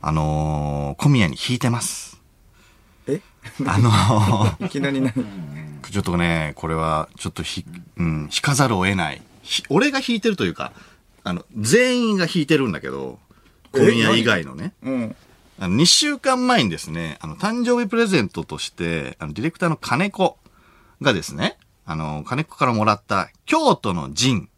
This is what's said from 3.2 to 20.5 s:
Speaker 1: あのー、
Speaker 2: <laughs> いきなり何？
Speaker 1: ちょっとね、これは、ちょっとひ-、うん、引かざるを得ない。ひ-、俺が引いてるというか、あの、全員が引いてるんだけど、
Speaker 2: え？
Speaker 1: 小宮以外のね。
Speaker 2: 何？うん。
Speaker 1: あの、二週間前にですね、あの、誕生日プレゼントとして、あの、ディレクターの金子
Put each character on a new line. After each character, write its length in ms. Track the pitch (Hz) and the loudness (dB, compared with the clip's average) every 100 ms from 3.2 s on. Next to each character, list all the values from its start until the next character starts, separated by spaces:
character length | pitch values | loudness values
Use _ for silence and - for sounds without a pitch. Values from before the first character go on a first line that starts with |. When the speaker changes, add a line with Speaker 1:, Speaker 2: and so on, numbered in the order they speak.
| - _ - - 143 | -6 _ -20 -6 0
Speaker 1:
あ 100 | 101 | 4
の 140 | 117 | 4
ー、 720 | 104 95 110 104 110 107 - 190 | 6 4 4 4 4 2 0 -6
Speaker 2:
<laughs> 0 | |
い 40 | |
き 100 | 143 | -2
な 100 | 139 | -2
り 120 | 135 | 0
何？ 120 | 131 123 113 95 76 73 78 73 67 | 0 -2 -6 -8 -12 -12 -14 -16 -6
Speaker 1:
ち 60 | 101 | -4
ょ 20 | |
っ 20 | |
と 140 | 92 87 | 0 0
ね、 360 | 85 82 76 71 | 2 0 -2 -6
こ 120 | 80 | -4
れ 60 | 80 | -2
は、 340 | 80 78 78 - | 0 -2 -4 -8
ち 80 | 92 | -10
ょ 20 | |
っ 40 | |
と 100 | 82 | -8
ひ-、 220 | 85 - 85 87 85 - | -8 -8 -12 -18 -20 -4
う 60 | |
ん、 260 | 85 78 76 | -2 -2 -4
引 80 | - | -2
か 140 | - 135 | 0 2
ざ 120 | 135 | 2
る 100 | 101 | 2
を 80 | 92 | 2
得 100 | 98 | 2
な 160 | 80 | -2
い。 100 | 69 - - | -6 -16 -20
ひ-、 200 | - - - | -8 -8 0
俺 220 | 147 285 | 2 2
が 80 | 269 | 0
引 160 | 262 233 | -2 -2
い 60 | |
て 80 | 226 | 0
る 60 | 202 | 0
と 100 | 95 | -4
い 40 | |
う 40 | 78 | -4
か、 160 | 65 - - _ _ _ | -10 -12 -20 _ _ _
あ 100 | - | -8
の、 120 | 87 - 117 | -8 -8 -6
全 500 | 107 202 254 247 226 | 2 4 4 2 0
員 80 | 202 | 0
が 80 | 165 | 0
引 100 | 180 | 0
い 40 | 147 | 2
て 100 | 156 | 2
る 120 | 131 | 2
ん 20 | |
だ 100 | 78 | -4
け 80 | 67 | -8
ど、 300 | 67 65 62 _ _ _ _ _ 135 | -8 -10 -12 _ _ _ _ _ 4
Speaker 2:
え？ 40 | |
Speaker 1:
小 60 | 120 | 4
宮 200 | 226 110 | 6 4
以 100 | 113 | 4
外 220 | 113 101 71 | 4 2 -2
の 100 | 65 | -8
ね。 180 | 131 _ | -10 _
Speaker 2:
何？ 120 | 120 | -6
う 40 | 131 | -4
ん。 180 | 113 - _ _ _ - | -6 -10 _ _ _ -8
Speaker 1:
あ 80 | 92 | -2
の、 80 | 101 | 4
二 100 | 180 | 4
週 320 | - 302 285 | 4 2 0
間 300 | 269 254 254 | 0 2 2
前 160 | 240 | 2
に 60 | 113 | 2
で 60 | 160 | -2
す 80 | - | -8
ね、 300 | 80 82 73 | -6 -6 -8
あ 60 | 80 | -12
の、 80 | - | -6
誕 280 | 202 233 | -4 -2
生 160 | 240 247 | 0 0
日 60 | 226 | 0
プ 80 | 226 | 0
レ 120 | 233 | 2
ゼ 140 | 180 | 2
ン 60 | 98 | 0
ト 160 | - | -4
と 140 | 80 78 | -8 -8
し 140 | - | -10
て、 460 | - 85 82 67 - | -6 -2 -2 -4 -10
あ 80 | 78 | -10
の、 60 | |
デ 80 | 76 | -6
ィ 40 | 143 | -6
レ 60 | |
ク 80 | - | -2
タ 80 | 175 | -2
ー 20 | |
の 80 | 156 | -2
金 320 | - 131 202 | -2 -2 -2
子 280 | - 185 - _ | 0 -2 -2 _